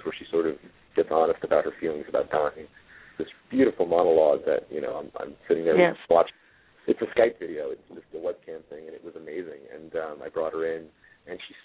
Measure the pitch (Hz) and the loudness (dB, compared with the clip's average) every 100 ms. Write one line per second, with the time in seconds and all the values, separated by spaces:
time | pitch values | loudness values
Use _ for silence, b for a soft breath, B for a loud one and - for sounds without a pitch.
0 | 82 - - 82 82 67 - _ _ - | -8 -10 -4 0 0 -2 -12 _ _ 0
1 | 82 80 80 82 78 78 76 - 82 76 | 2 4 2 0 0 0 0 -4 -6 -6
2 | 71 71 71 76 73 - 76 _ B B | -4 -4 -2 -2 -2 -6 -16 _ B B
3 | B B 80 - _ 131 123 - 87 85 | B B -12 -14 _ 2 2 2 2 4
4 | 90 80 78 69 78 71 - 76 69 76 | 6 6 6 4 0 -2 -2 -6 -6 -6
5 | 73 - 71 71 - 80 82 180 175 - | -10 -12 -12 -8 -2 0 4 4 4 2
6 | - 85 82 - b b b b - - | 2 4 4 -2 b b b b -2 -2
7 | 110 - 117 - 85 76 71 67 - 82 | 0 2 2 2 -8 -8 -8 -10 -16 -20
8 | - 80 87 87 - 80 78 76 78 82 | -16 -8 -8 -8 -12 -16 -16 -18 -16 -18
9 | 85 82 78 82 85 73 67 69 80 82 | -16 -16 -12 -10 -10 -14 -18 -20 -10 -8
10 | 78 73 76 82 80 82 80 82 80 _ | -8 -10 -10 -6 -4 -2 -4 -6 -10 _
11 | b b - 90 - - | b b -16 -16 -16 -6